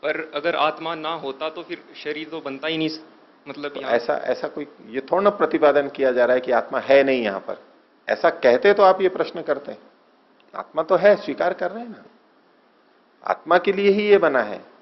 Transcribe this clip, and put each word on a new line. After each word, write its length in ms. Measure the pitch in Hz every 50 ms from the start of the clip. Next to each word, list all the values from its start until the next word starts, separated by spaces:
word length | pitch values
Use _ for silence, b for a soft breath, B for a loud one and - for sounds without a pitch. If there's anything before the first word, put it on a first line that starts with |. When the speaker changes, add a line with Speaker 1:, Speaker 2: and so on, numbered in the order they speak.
| -
Speaker 1:
पर 280 | 147 160 156 160 - -
अगर 200 | 147 147 170 170
आत्मा 400 | - 143 156 156 - 160 160 170
ना 180 | 160 156 156 165
होता 360 | 160 151 139 139 135 156 160
तो 140 | 156 170 165
फिर 200 | 147 175 - - - 156
शरीर 340 | - - 151 151 151 160 156
तो 120 | 160 160
बनता 260 | 139 139 135 135 139 156
ही 100 | 165 160
नहीं, 120 | 160 156 156 156 - - _ _ _ _ _ _ _ 143
मतलब 240 | 139 143 147 147
Speaker 2:
तो 100 | 143 139
Speaker 1:
यहाँ 100 | 135 131
Speaker 2:
ऐसा, 220 | 120 117 117 - 147
ऐसा 340 | - - - 123 117 - 151
कोई 200 | - - 147 143 - _ - -
ये 140 | 110 131
थोड़ा 200 | 131 - 170 180
ना 80 | 196 202
प्रतिपादन 600 | 196 202 170 156 160 160 151 147 139 143 143 139
किया 220 | - - 135 131
जा 140 | 127 123 123
रहा 100 | 120 123
है 60 | 127
कि 100 | 127 -
आत्मा 280 | 123 117 110 - - 131
है 240 | 107 110 135 139 139
नहीं 200 | 135 131 127 117
यहाँ 160 | 104 98 98
पर, 220 | - - - - - _ _ _ _ _ _ _ _ -
ऐसा 200 | 110 107 - 170
कहते 440 | 160 - - 131 120 127 - 202 202
तो 100 | 202 202
आप 180 | 190 185 185
ये 80 | 196 185
प्रश्न 320 | 185 - 170 165 - 175
करते 300 | 156 - 147 135 - -
हैं। 80 | - - - - _ _ _ _ _ _ _ _ _ _ _ _ -
आत्मा 280 | 160 - - _ 156 160
तो 120 | 156 185
है, 200 | 175 175 202 208
स्वीकार 380 | 180 - - 135 - 165 175 185
कर 180 | - 190 175
रहे 120 | 185 220 240
हैं 60 | 240
ना, 140 | 208 - - - _ _ _ _ _ _ _ _ _ _ _ _ _ _ _ _ _ _ _ _ _ _ - -
आत्मा 300 | 95 - - 151 170 180
के 140 | 180 202
लिए 200 | 196 190 202 202
ही 180 | 196 208 208 208
ये 80 | 202 196
बना 240 | 170 160 139 131
है। 240 | 113 107 101 92 92 - - _